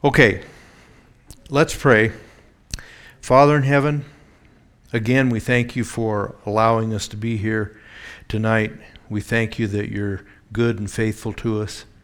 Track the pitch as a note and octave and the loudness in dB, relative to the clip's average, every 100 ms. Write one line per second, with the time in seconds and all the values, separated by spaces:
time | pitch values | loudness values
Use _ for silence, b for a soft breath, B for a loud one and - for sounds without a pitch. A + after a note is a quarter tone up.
0 | C#3+ C3+ A#2+ F#2 B B B B B B | 2 6 4 4 B B B B B B
1 | B B _ - - C#3 D#3 - D3 A2 | B B _ -20 -4 0 0 2 4 6
2 | A2 B B B B B _ B B B | 4 B B B B B _ B B B
3 | B B - B2+ C#3+ D3 C3+ C#3+ D3 D3 | B B 2 6 6 4 4 2 2 -2
4 | C#3+ b b b b b _ _ _ A#2+ | -8 b b b b b _ _ _ -6
5 | A2 B2+ C3 A2+ - B2 A#2+ B2 A#2 - | 0 2 2 0 0 0 0 -4 -6 -4
6 | A2+ G#2 G2+ - - G#2+ A2+ A2+ A2 G#2+ | -4 -4 -6 -8 -4 2 2 2 0 -4
7 | - G#2+ A#2 A2+ G#2+ A2 G#2 B B B | -8 -8 -6 -4 -2 -2 -4 B B B
8 | B B - G#2+ A2 A2 G#2+ - B B | B B -8 -4 0 0 0 -8 B B
9 | - G#2 - A#2 A2 - A2 G2+ G2+ G2+ | -8 -8 -2 -2 -2 -2 -4 -4 -6 -6
10 | G#2 F#2+ b b _ G#2+ A#2+ G#2+ G#2 - | -6 -8 b b _ -2 0 0 -6 -4
11 | A2 G#2+ A2+ G2+ A#2 G#2+ G#2+ - - _ | -4 -4 -8 -6 -4 -4 -6 -10 -18 _